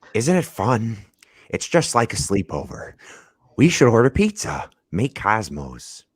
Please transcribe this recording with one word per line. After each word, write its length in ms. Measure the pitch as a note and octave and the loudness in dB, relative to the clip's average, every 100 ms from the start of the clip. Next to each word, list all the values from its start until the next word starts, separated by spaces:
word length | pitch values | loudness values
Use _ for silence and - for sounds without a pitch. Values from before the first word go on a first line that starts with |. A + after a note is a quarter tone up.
| - | -6
Isn't 240 | - A#2+ F3+ | -4 0 0
it 80 | D3+ | 0
fun? 520 | - G2 B2 A2+ G#2+ - _ _ _ _ | -2 0 0 0 -8 -14 _ _ _ _
It's 180 | - - | -8 0
just 280 | F3 D#3 A#2+ | 0 2 0
like 180 | A#2 | 0
a 40 | - | -2
sleepover. 760 | - G2 F#2 D2+ - - - - - - _ _ _ - | -2 -2 -2 -6 -8 -12 -16 -18 -20 -20 _ _ _ 2
We 120 | D3 | 2
should 200 | E3+ C3 | 6 4
order 200 | A2+ B2 | 6 4
pizza. 600 | - G#3+ G#3 - - - _ _ | 2 0 -2 -10 -10 -12 _ _
Make 240 | E2+ B2+ - | -4 -4 -4
Cosmos. 880 | G2 A2 F#2 C#2+ C2+ B1 - - _ | -2 0 -2 -10 -12 -14 -18 -20 _